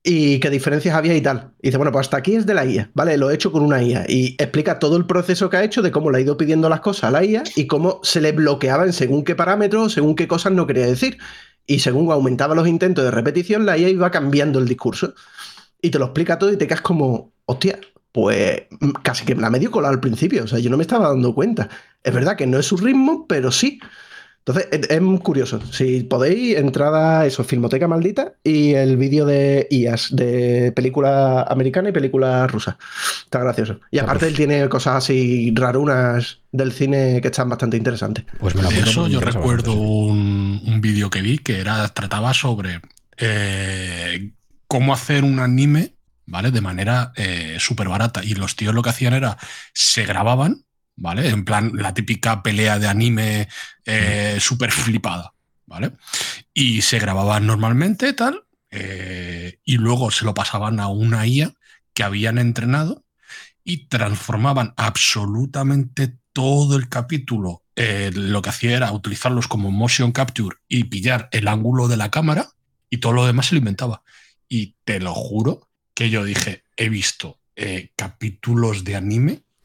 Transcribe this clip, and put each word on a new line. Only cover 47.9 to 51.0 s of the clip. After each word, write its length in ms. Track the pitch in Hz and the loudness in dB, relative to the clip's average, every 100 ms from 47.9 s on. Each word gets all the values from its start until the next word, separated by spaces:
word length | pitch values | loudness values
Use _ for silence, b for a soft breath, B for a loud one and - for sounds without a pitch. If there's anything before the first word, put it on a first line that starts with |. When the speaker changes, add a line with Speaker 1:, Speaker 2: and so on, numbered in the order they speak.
| 92 113 107 98 | -2 -2 -2 -4
Speaker 3:
Y 100 | 98 | -4
los 220 | 98 - | -6 -4
tíos 180 | 107 113 | -2 0
lo 60 | |
que 80 | 117 | 0
hacían 240 | 117 123 | 0 0
era, 240 | 131 131 - B B B | 0 0 -4 B B B
se 300 | - - - 107 | -2 0 0 -2
grababan, 600 | 98 107 127 151 285 _ _ _ | 0 2 2 2 -2 _ _ _
¿vale? 340 | - | -12